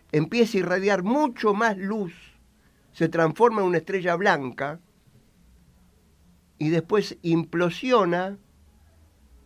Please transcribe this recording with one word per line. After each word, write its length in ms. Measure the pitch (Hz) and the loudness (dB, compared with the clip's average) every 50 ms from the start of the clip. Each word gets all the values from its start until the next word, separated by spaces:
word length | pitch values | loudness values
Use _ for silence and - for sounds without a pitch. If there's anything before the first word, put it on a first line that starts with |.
| _ _ - | _ _ 0
empieza 460 | 151 156 156 226 240 233 - - 190 | 0 0 0 2 2 2 2 2 0
a 20 | |
irradiar 420 | 180 170 180 190 190 202 202 185 175 | 0 0 -2 0 0 0 0 0 0
mucho 520 | 196 240 294 302 294 233 - - 214 202 | 0 0 0 0 0 -2 -2 -2 0 0
más 240 | 196 233 226 208 190 | 0 0 -2 -2 -4
luz, 340 | 185 196 214 226 202 170 - - - - _ _ _ _ _ _ _ _ _ _ _ _ _ | -6 -6 -6 -6 -6 -8 -10 -14 -20 -20 _ _ _ _ _ _ _ _ _ _ _ _ _
se 160 | - 165 160 | -2 -2 -2
transforma 520 | 165 170 165 160 151 - 226 240 226 214 | 0 0 0 0 2 4 2 2 4 2
en 80 | 196 180 | 0 0
una 100 | 175 165 | 0 -2
estrella 380 | 160 - 190 190 170 180 170 | -2 -4 -6 -4 -2 -2 -2
blanca 640 | 170 196 208 180 147 139 127 120 - 139 143 151 170 - _ _ _ _ _ _ _ _ _ _ _ _ - - _ _ _ _ _ _ _ _ _ _ _ _ _ _ _ _ _ _ _ _ _ | 0 2 0 0 0 -2 -6 -8 -8 -8 -8 -8 -12 -16 _ _ _ _ _ _ _ _ _ _ _ _ -20 -20 _ _ _ _ _ _ _ _ _ _ _ _ _ _ _ _ _ _ _ _ _
y 120 | 151 151 | -2 0
después 460 | 165 165 160 - 202 214 196 - - - - | 0 0 0 2 0 0 0 -2 -8 -6 0
implosiona 1160 | 170 170 165 160 165 - 165 175 175 175 - - 262 254 233 196 170 170 175 185 190 202 202 - _ _ _ _ _ _ _ _ _ _ _ _ _ _ _ _ _ - _ _ | 0 2 2 0 -2 -2 0 0 0 -2 -4 0 2 4 4 4 2 0 -2 -4 -6 -8 -12 -18 _ _ _ _ _ _ _ _ _ _ _ _ _ _ _ _ _ -20 _ _